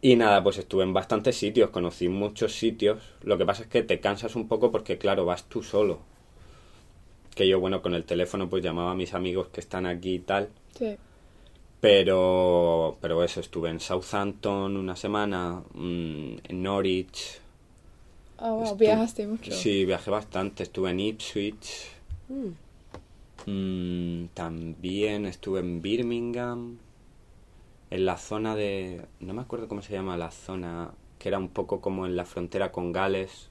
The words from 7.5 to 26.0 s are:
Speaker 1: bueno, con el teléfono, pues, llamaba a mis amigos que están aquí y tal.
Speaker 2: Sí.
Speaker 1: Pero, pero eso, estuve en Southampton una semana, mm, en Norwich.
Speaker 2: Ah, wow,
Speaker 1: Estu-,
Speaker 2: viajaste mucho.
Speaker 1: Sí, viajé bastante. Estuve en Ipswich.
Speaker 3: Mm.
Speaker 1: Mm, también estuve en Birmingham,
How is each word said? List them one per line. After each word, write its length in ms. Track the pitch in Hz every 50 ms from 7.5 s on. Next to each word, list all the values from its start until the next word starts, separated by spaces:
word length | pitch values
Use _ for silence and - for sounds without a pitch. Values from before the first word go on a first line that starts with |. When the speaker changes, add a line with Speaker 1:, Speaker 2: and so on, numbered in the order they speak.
| 95 95
Speaker 1:
bueno, 240 | 92 95 95 92 -
con 120 | 90 87
el 100 | 85 82
teléfono, 440 | - 87 87 90 90 - 101 95 87
pues, 140 | 92 95 87
llamaba 300 | 90 80 85 87 90 92
a 20 |
mis 200 | 92 90 85 -
amigos 340 | 90 92 92 87 95 90 -
que 120 | - -
están 240 | - - - 92 92
aquí 280 | 92 87 87 87 92 92
y 40 | 90
tal. 280 | 90 - 98 98 101 - - - - - - -
Speaker 2:
Sí. 180 | 247 220 208 - - - - - - - - - - - - - - - - -
Speaker 1:
Pero, 1160 | - 110 101 98 95 95 95 92 92 92 92 92 92 90 90 87 87 85 82 82 80 80 - -
pero 240 | - 85 82 82 87
eso, 160 | 85 - 98
estuve 300 | 85 - - 87 80 82
en 100 | 82 82
Southampton 960 | - - 92 92 92 - - 101 98 101 95 104 - 104 101 98 98 98 98
una 180 | 98 95 92 90
semana, 680 | - - 101 104 104 104 101 98 90 90 87 87 92 - - -
mm, 600 | - 80 87 87 87 85 80 78 73 76 65 57 - - -
en 140 | - 92 90
Norwich. 800 | 95 98 98 95 95 92 92 92 - - - - - - - - - - - - _ - - _ - - - - - - - - - - -
Speaker 2:
Ah, 140 | 226 226 220
wow, 120 | 220 226
Speaker 1:
Estu-, 140 | 220 208 190
Speaker 2:
viajaste 480 | 220 214 214 220 226 233 - - 208
mucho. 260 | 208 220 226 - - 196
Speaker 1:
Sí, 320 | 185 - 110 101 98 98
viajé 260 | 92 95 85 - -
bastante. 520 | 98 107 - - - 95 95 101 95 - -
Estuve 280 | - - - 95 92
en 100 | 87 92
Ipswich. 880 | 101 107 110 107 - - - 107 101 104 110 - - - - - - - - - - - - - - -
Speaker 3:
Mm. 200 | 262 277 262 202 165 156 - - - - - - - - - - - - - - - - -
Speaker 1:
Mm, 840 | - 101 98 95 95 92 92 90 90 90 87 87 87 85 85 85 85 -
también 920 | - 87 82 82 82 82 82 80 - 85 92 92 98 104 107 104 104 104
estuve 340 | 95 90 - - 101 95 95
en 200 | 90 90 87 85
Birmingham, 1000 | 80 98 107 117